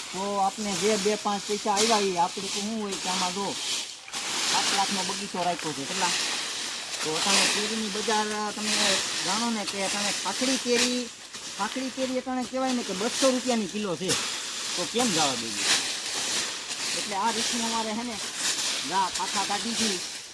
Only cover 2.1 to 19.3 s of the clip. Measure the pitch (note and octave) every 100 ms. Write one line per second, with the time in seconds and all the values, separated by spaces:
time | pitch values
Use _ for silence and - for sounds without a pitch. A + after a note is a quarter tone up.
2.1 | F3 F3 G#3 F#3+ G#3 G3+ A3+ G#3 F#3 F3+
3.1 | F#3 F3+ F3+ G3 B2 - - - - -
4.1 | - - - - A3+ C#4 G3+ F#3+ G3 F#3
5.1 | G3 G3+ F#3+ F3 E3+ D#3+ C3+ C#3 F#3 F3+
6.1 | - - - - - - - - - D3+
7.1 | D#3 G3 G3 F3+ F#3 G#3 A3 G#3+ G3+ A3
8.1 | G#3+ G#3+ G#3+ G#3 G#3 G#3+ G#3+ G#3 F#3+ -
9.1 | - D#3+ G3+ A#3 A3 G3 G3+ F#3+ G3+ G#3
10.1 | F3+ F#3 G3+ B3+ C4 B3 A#3+ B3 B3 A#3
11.1 | - - - - - G3+ B3+ C4 C4 C4
12.1 | B3+ B3+ B3+ A#3 B3+ C4 B3 G#3+ F#3 A3+
13.1 | - C4+ B3+ B3 A3+ F#3+ G#3 G#3 D#3 F3+
14.1 | C#3 - - - - - - - A3+ B3
15.1 | D#3+ D3 B2 A2+ G2+ G2+ - - - -
16.1 | - - - - - - - - - G#3
17.1 | G3 A3 A3 A#3 A#3+ A3+ A3+ A3 G#3+ A#3+
18.1 | G3+ - - A3+ - - B2 C3 F#3 F#3
19.1 | - F3+